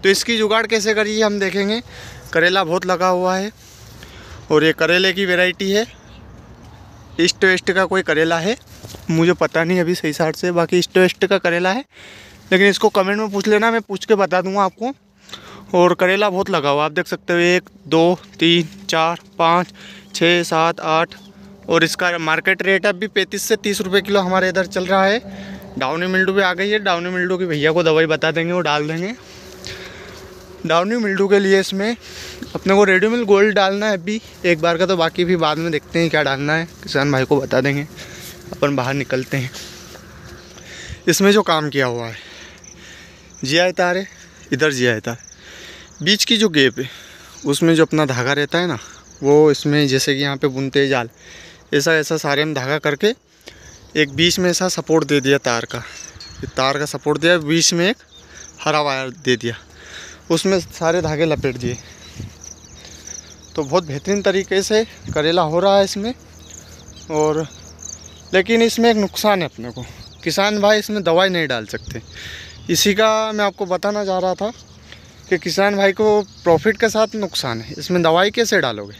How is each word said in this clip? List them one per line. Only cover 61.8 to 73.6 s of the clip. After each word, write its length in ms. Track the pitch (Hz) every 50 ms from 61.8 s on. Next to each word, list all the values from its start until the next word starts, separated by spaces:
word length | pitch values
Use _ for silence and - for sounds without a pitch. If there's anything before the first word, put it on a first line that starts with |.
| - - - - - - - - - - - - - - - - - - - - - - - - - - - - - - - - - - -
तो 80 | -
बहुत 240 | 147 135 143 180 180
बेहतरीन 360 | 151 135 143 - 190 202 202
तरीके 400 | 185 202 185 196 190 - 190 190
से 220 | 190 - 214 214 226 - - - - - -
करेला 280 | 156 147 160 170 185 170
हो 160 | 151 156 175
रहा 160 | 185 196 196 202
है 60 | 196
इसमें। 300 | 190 - 202 202 226 254 - - - - - - - - - - - - - - - - - - -
और 340 | 160 151 151 156 151 156 160 143 - - - - - - - - - - - - - - - - -
लेकिन 280 | 185 185 202 233 226
इसमें 280 | 226 233 - - 226 233
एक 60 | 226
नुकसान 460 | 214 202 185 - - - 214 202 190
है 20 | 170
अपने 240 | 131 - - 113 123
को, 140 | 117 127 120 - - - - - - - -
किसान 360 | 170 156 - 196 208 214 208
भाई 180 | 202 208 214 214
इसमें 240 | 208 - 214 214 185
दवाई 240 | 165 165 175 190 196
नहीं 200 | 185 175 160 139
डाल 180 | 127 117 110
सकते। 360 | 101 - 117 - - - 117 - - - - - - - - - - - - - -
इसी 260 | 170 156 - 208 196
का 380 | 202 220 220 220 220 220 220
मैं 120 | 214 214 208
आपको 220 | 202 185 -